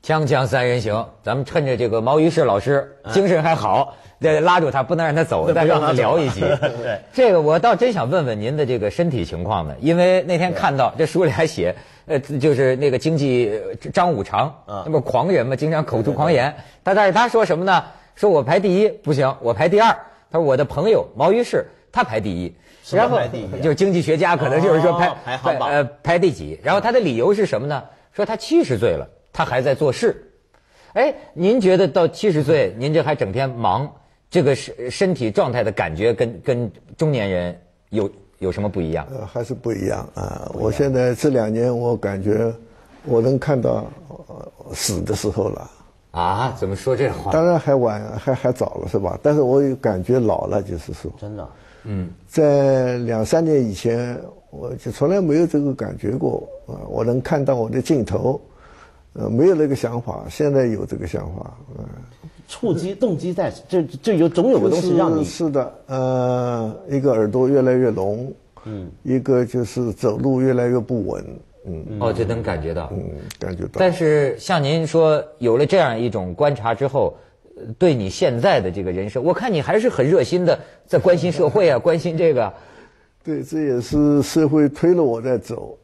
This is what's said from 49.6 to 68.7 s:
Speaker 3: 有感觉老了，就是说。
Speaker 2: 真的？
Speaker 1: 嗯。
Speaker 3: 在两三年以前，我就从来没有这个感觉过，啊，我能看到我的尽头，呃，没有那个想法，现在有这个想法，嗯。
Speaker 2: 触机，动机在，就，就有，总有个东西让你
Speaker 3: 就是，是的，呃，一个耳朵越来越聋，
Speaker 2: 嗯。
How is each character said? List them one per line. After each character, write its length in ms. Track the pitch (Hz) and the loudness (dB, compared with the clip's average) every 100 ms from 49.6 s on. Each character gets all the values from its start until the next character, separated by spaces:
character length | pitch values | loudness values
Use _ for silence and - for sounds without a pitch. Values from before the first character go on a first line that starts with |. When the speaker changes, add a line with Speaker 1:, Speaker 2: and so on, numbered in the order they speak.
Speaker 3:
有 100 | 143 131 | 2 0
感 260 | 113 92 | -2 -2
觉 160 | 90 127 | 0 2
老 280 | 110 87 - | 2 0 0
了， 140 | 101 | -4
就 160 | 92 85 | -4 -10
是 160 | - | -10
说。 160 | 80 - - | -12 -12 -14
Speaker 2:
真 180 | 101 104 | -14 -14
的？ 140 | 73 - - - 110 | -14 -18 -20 -20 -10
Speaker 1:
嗯。 220 | 98 87 - - | -8 -8 -12 -4
Speaker 3:
在 720 | - 147 143 139 135 127 123 | 2 4 4 4 2 0 -2
两 260 | 117 113 107 | -2 -2 0
三 180 | 165 | 0
年 200 | 160 147 | 2 2
以 100 | 117 | 2
前， 420 | 98 120 117 123 120 170 - _ | -2 -2 -2 -4 -8 -14 -20 _
我 240 | 143 - - | -14 -12 -10
就 160 | - | -10
从 180 | 107 143 | -2 0
来 100 | 196 | 2
没 200 | 175 147 | 2 2
有 80 | 170 | 2
这 120 | 151 | 0
个 140 | 143 | -2
感 240 | 127 104 98 | -4 -8 -6
觉 140 | 101 | -6
过， 360 | 123 64 - - - - | -2 -2 -4 -8 -18 -16
啊， 100 | 101 101 | -16 -8
我 160 | 117 | -2
能 160 | 117 127 | 0 -2
看 240 | 123 151 | 0 -2
到 120 | 135 127 | 0 0
我 120 | 113 | -2
的 140 | 127 | -4
尽 240 | 127 151 104 | 0 0 0
头， 340 | 107 113 139 - - - - - _ _ | -2 -2 -4 -8 -20 -20 -20 -20 _ _
呃， 140 | - 104 | -8 -4
没 200 | 113 175 | 2 4
有 80 | 170 | 4
那 100 | 151 | 0
个 100 | 135 | 0
想 240 | 113 117 | -4 -6
法， 240 | 120 82 - | -8 -10 -12
现 240 | - 151 | -2 0
在 140 | 135 123 | 2 2
有 180 | 110 - | -2 -4
这 100 | - | -6
个 120 | - | -6
想 180 | - - 95 | -6 -8 -12
法， 160 | - - - - | -14 -18 -18 -14
嗯。 60 | - - - - 156 - - | -14 -16 -20 -20 -20 -20 -20
Speaker 2:
触 280 | - 233 165 | -6 -4 -2
机， 180 | 180 | -4
动 240 | 196 240 156 | -2 -2 -2
机 160 | 175 | -4
在， 180 | 180 185 - - | -2 -4 -6 -4
就， 140 | 185 | -2
就 320 | 151 135 - | -2 -4 -2
有， 160 | 185 165 | 2 2
总 220 | - 214 | 2 2
有 80 | 202 | 4
个 100 | - | 2
东 100 | 160 | 2
西 160 | 180 170 | 2 2
让 160 | 165 | 2
你 120 | 160 | 0
Speaker 3:
就 0 | |
是， 220 | 147 - 165 | -2 -4 -2
是 40 | |
的， 260 | 139 123 - - | -2 -4 -10 -8
呃， 880 | 131 127 127 127 123 123 120 110 107 - | -4 0 0 0 0 -2 -4 -6 -8 -6
一 120 | 139 | 0
个 120 | 135 | 2
耳 160 | 113 107 | 2 2
朵 200 | 127 127 | 2 2
越 140 | 139 | 4
来 100 | 127 | 4
越 160 | 127 127 | 2 2
聋， 420 | 101 95 107 135 - _ - | 0 -4 -4 -8 -14 _ -20
Speaker 2:
嗯。 220 | 110 | -14